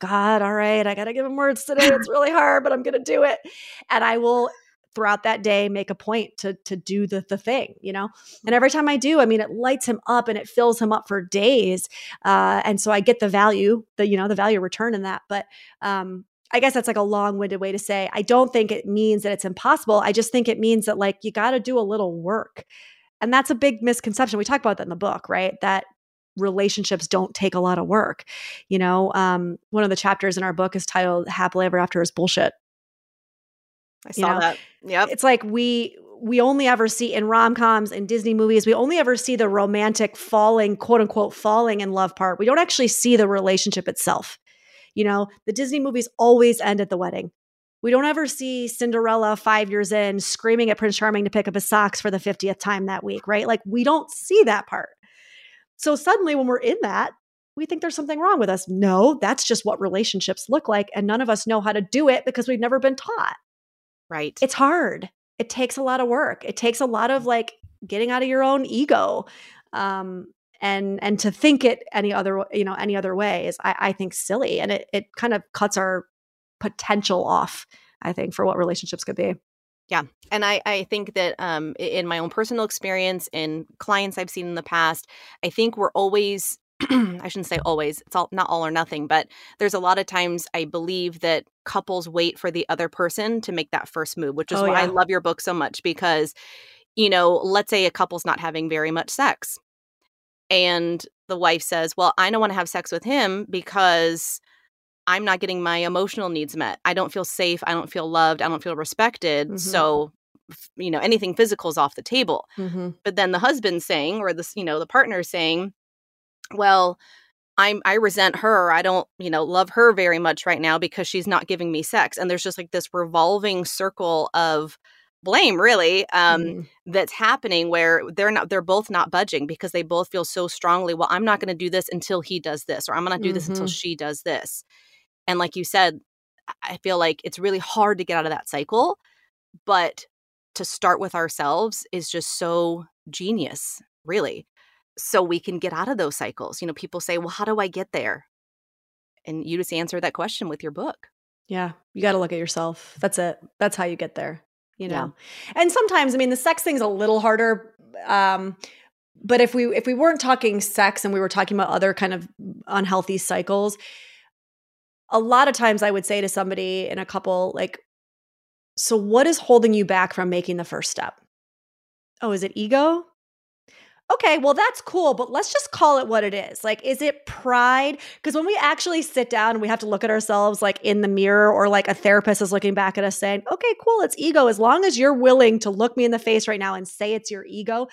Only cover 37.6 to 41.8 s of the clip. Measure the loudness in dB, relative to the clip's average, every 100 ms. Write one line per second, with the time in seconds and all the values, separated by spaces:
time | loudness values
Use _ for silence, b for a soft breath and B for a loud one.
37.6 | 4 4 2 -6 -2 -2 0 2 4 4
38.6 | 4 2 2 2 2 0 0 0 2 2
39.6 | 2 2 0 0 -2 -4 -2 4 4 4
40.6 | 2 0 2 4 4 0 -2 -2 2 2
41.6 | 2 0